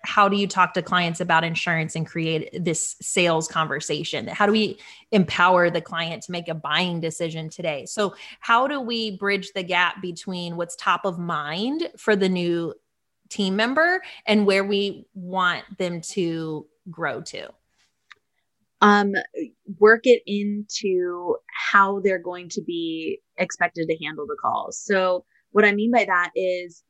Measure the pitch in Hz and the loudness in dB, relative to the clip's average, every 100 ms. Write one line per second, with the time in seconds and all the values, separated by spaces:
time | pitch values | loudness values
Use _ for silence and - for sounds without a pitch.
0 | - - 202 202 196 190 175 185 170 180 | -2 4 4 4 0 2 2 2 0 0
1 | 170 165 175 160 165 170 - 165 156 165 | 0 -2 2 2 2 -2 0 0 -2 -4
2 | 160 170 160 156 - - 175 160 - - | -6 -4 -2 -2 -4 -4 -2 -2 -4 -8
3 | - - 175 160 165 165 156 139 - 151 | -2 2 4 2 0 -2 -2 -4 -4 -4
4 | 165 147 - - 202 220 202 - - - | -4 -6 -6 0 2 2 0 -4 -16 -18
5 | - 214 170 - 180 180 175 170 165 170 | 0 2 2 4 6 6 4 0 -4 -6
6 | 165 165 - 175 170 160 147 151 180 170 | -6 -8 -8 -8 -6 -6 -2 0 0 -2
7 | 165 160 170 160 160 - 165 143 - - | -4 -4 -6 -6 -10 -6 -4 -4 -6 -4
8 | 196 - - - - 233 269 285 233 233 | -4 -4 -20 -8 2 2 2 -2 -4 -4
9 | 220 190 196 202 190 196 175 175 175 - | -4 -4 -2 -2 -2 -8 -2 0 0 -2
10 | 185 170 - 180 175 170 170 - 196 175 | -10 -10 -8 -8 -6 -6 -8 -4 0 0
11 | 196 175 175 156 147 170 233 311 339 - | 0 -4 -4 -4 -4 -4 -4 -4 -6 -4
12 | - 208 190 185 175 170 165 - _ _ | 0 2 2 2 0 0 -2 -8 _ _
13 | _ _ - - 190 196 233 277 339 370 | _ _ -12 -4 -2 2 2 2 2 0
14 | - - - 214 202 196 196 202 202 - | -4 -8 2 4 6 4 2 0 -2 -6
15 | - 196 175 185 180 165 - 196 180 170 | -16 -14 -6 0 0 0 -6 -6 -6 -6
16 | - - 170 165 160 151 - _ 185 165 | -6 -2 -2 -2 -4 -8 -10 _ -16 -6
17 | 156 123 160 - 71 - _ _ _ _ | -4 -4 -10 -12 -14 -18 _ _ _ _
18 | _ - _ _ _ _ _ - 208 208 | _ -20 _ _ _ _ _ 2 4 6
19 | 202 196 - - 139 _ - 185 214 226 | 2 -2 -6 -10 -10 _ -10 4 6 8
20 | 254 240 - 202 208 208 208 - 202 180 | 6 4 4 -4 -2 -4 -8 -4 0 0
21 | 180 175 175 - _ - - 202 196 196 | 0 -4 -4 -4 _ -8 2 4 4 2
22 | 196 185 175 180 175 - 165 170 165 160 | 0 0 -4 -10 -10 -10 -6 -4 -4 -4
23 | 160 - _ - 180 - 175 165 160 160 | -6 -8 _ -6 -4 0 -2 -2 -4 -2
24 | 151 151 147 143 120 117 - - - 190 | -4 -8 -8 -4 -2 -2 -6 -10 -2 0
25 | 185 180 - _ _ 202 208 202 220 240 | 2 0 -4 _ _ 4 4 4 2 2
26 | 190 180 175 - 185 180 175 - | 4 2 0 -2 0 -2 -4 -16